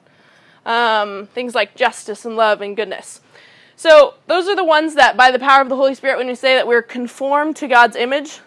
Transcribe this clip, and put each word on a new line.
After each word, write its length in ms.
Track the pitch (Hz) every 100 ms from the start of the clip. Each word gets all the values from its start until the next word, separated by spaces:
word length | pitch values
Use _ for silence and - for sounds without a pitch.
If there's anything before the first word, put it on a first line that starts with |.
| _ _ _ _ _ _ -
um, 640 | 233 233 220 208 196 202
things 200 | 240 247
like 220 | 226 208 -
justice 480 | 247 - - 208
and 140 | 233 220
love 240 | 220 208
and 160 | 202 202
goodness. 420 | 202 - - - _ - - _ _ _
So 380 | 330 302 277 - -
those 200 | 339 359
are 80 | 392
the 80 |
ones 320 | 339 311 320 294
that 220 | 240 208
by 140 | 254
the 80 | 254
power 220 | 269 269
of 60 | 262
the 80 | 262
Holy 200 | 269 269
Spirit, 220 | 269 233
when 100 | 254
we 80 | 247
say 200 | 247 262
that 100 | 220
we're 160 | 240
conformed 760 | 226 247 247 - 269 285 311 302
to 100 | 277
God's 300 | 247 240 -
image, 420 | 240 277 294 -